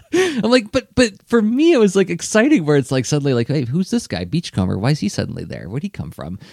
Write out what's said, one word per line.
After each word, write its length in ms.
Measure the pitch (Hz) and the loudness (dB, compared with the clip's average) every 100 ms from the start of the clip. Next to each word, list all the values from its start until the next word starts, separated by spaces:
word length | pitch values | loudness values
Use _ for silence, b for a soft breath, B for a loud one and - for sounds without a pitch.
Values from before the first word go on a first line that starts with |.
| _ | _
I'm 380 | 339 370 262 214 | 0 0 0 2
like, 220 | 254 208 | 2 2
"But, 240 | 269 254 - | -4 -2 0
but 160 | 233 190 - | 0 -2 -2
for 120 | 233 | 0
me, 320 | 214 247 330 | 2 2 4
it 40 | 285 | 4
was, 180 | 208 196 | 4 2
like, 140 | 175 | 0
exciting 560 | 170 - 214 269 285 147 | -4 0 2 4 2 4
where 120 | 143 | 2
it's, 140 | 123 | 2
like, 140 | 131 - | -2 0
suddenly, 300 | 147 139 120 | -2 0 0
like, 120 | 117 | 0
"Hey, 180 | 156 117 | -2 -2
who's 260 | 160 185 | -2 -2
this 160 | 233 - | -2 -4
guy? 180 | 90 87 | -6 -4
Beachcomber. 540 | 175 - - 92 95 | -4 -4 -2 -2 0
Why 100 | 120 | 0
is 100 | 151 | 0
he 60 | 202 | -2
suddenly 340 | - 92 85 | -4 -6 -8
there? 260 | 85 - 67 | -10 -12 -10
Where'd 140 | 123 | -8
he 60 | 196 | -8
come 200 | - - | -10 -12
from?" 300 | - 73 98 B | -12 -12 -12 B